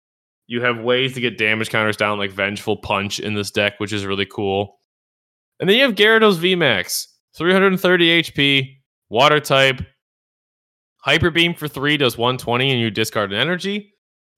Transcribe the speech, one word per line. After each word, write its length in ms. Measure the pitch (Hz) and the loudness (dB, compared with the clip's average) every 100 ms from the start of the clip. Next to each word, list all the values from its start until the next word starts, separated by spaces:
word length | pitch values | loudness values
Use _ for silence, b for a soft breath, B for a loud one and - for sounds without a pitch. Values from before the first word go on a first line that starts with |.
| _ _ _ _ - | _ _ _ _ -10
you 120 | 117 | -4
have 180 | 123 117 | -4 -2
ways 340 | 117 123 131 | -2 0 -2
to 60 | 131 | -4
get 180 | 120 95 | -6 -2
damage 320 | 107 110 110 | -2 0 -2
counters 260 | 113 110 104 | 0 -2 0
down, 220 | 104 104 | -2 -2
like 140 | 101 | -6
Vengeful 460 | 95 98 104 110 101 | -4 -4 -4 -4 -4
Punch 420 | - 101 98 - | -2 -4 -4 -8
in 140 | 107 | -6
this 180 | 104 101 | -6 -4
deck, 220 | 107 101 - | -2 -2 -2
which 140 | 104 | -6
is 140 | 104 98 | -6 -4
really 200 | 98 101 | -4 -4
cool. 540 | - 98 98 104 _ _ _ _ _ _ _ _ - | -4 -2 -2 -4 _ _ _ _ _ _ _ _ -4
And 80 | 175 | 2
then 80 | 233 | 2
you 80 | |
have 100 | 269 | 2
Gyarados 440 | 196 214 226 214 170 | 4 4 6 4 2
V 180 | 180 180 | 0 2
Max, 500 | 143 98 - - - _ _ - | 2 0 -2 -8 -10 _ _ -4
three 160 | 170 | 0
hundred 260 | 190 196 185 | 2 2 2
thirty 320 | 180 180 170 | 2 4 4
H 240 | 170 - | 2 0
P, 480 | - 139 139 131 - _ _ - | 0 2 2 -2 -12 _ _ -4
Water 300 | 107 143 151 | 2 4 2
type. 440 | 147 135 135 127 - _ _ _ _ _ _ _ _ _ _ _ | 2 2 2 0 -10 _ _ _ _ _ _ _ _ _ _ _
Hyper 340 | 139 156 175 | 0 2 2
Beam 240 | 165 170 | 2 0
for 140 | 165 151 | -2 -8
three 280 | 135 143 147 | -4 -2 2
does 220 | 127 113 | 0 0
one 200 | 120 127 | -2 -2
twenty, 340 | - 120 135 | -2 -2 0
and 80 | 123 | 0
you 100 | 113 | -2
discard 420 | 101 110 110 98 | -2 -4 -2 -4
an 60 | 101 | -2
energy. 540 | 151 180 190 208 208 _ _ _ _ | -2 -4 -4 -8 -10 _ _ _ _